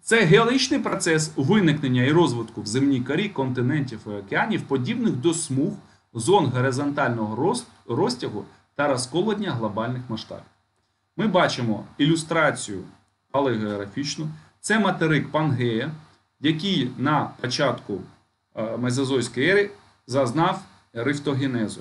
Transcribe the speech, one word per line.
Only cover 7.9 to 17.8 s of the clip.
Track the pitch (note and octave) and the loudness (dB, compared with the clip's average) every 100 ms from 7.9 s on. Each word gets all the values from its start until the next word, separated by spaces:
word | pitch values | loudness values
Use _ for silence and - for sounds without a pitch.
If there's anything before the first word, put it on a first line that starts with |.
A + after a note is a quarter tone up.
| A#2+ G#3 A#3+ B2+ G#2 F#2+ - _ | -2 -2 -2 -6 -8 -12 -20 _
та | - C#3+ | -2 0
розколотня | B2+ - D#3+ G#3+ G#3 G3 | 0 -2 -2 0 -2 -2
глобальних | B2+ A2 G2+ A2+ B2+ B2+ | -2 -4 -4 -4 -6 -6
масштабів. | A2+ - F#2 - _ _ _ _ _ _ - | -10 -8 -16 -16 _ _ _ _ _ _ -4
Ми | G#3+ | 2
бачимо | F3+ D3 - A#2+ G#2+ - - | 4 4 2 -2 -2 -6 0
ілюстрацію | C#3+ D#3+ - E3 D3+ B2 - F#2+ - - _ _ _ | 2 2 0 2 2 0 -6 -10 -12 -20 _ _ _
палеогеографічну. | C3+ C#3 A2 G#2+ G2+ G2+ - D3 - D#3 - - _ | 0 0 0 -2 -4 -6 -6 -6 -6 -8 -10 -20 _
Це | - G#3+ | -2 2
материк | G3 - D#3+ D3+ D3+ | 2 2 2 2 0
Пангея, | D#3 D#3 A#2 A#2+ A2+ C#3 D#3 - _ _ _ | 0 0 0 0 0 -4 -8 -18 _ _ _
який | C#3+ D#3 F#3+ F3 A#2+ - | 0 0 0 0 -2 -2
на | C3 D3+ A#2 - | 0 0 0 -6
початку, | B2 B2 C#3 A#2+ | -6 0 0 -2